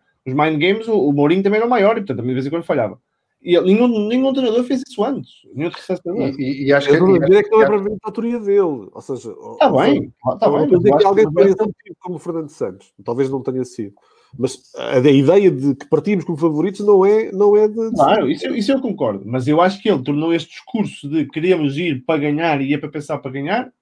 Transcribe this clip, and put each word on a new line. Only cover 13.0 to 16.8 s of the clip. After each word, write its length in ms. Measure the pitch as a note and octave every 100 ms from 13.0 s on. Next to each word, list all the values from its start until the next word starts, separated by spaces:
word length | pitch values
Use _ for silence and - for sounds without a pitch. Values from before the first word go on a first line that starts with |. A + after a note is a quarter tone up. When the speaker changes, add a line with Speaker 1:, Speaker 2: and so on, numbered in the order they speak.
Speaker 3:
Talvez 260 | G#2 A#2+ C3+
não 100 | C3+
tenha 240 | B2+ C3 B2
sido. 300 | - G#2 G2 _ _ _ C#3
Mas 340 | A#2+ - _ -
a, 140 | A#2+ C3
a 20 |
ideia 500 | C3+ C#3 C#3 F#3+ G3
de 240 | C#3+ C#3
que 140 | C3+ -
partimos 360 | D#3 D3 G3+
como 140 | D#3 D#3
favoritos 480 | E3 D3+ F3+ F#3+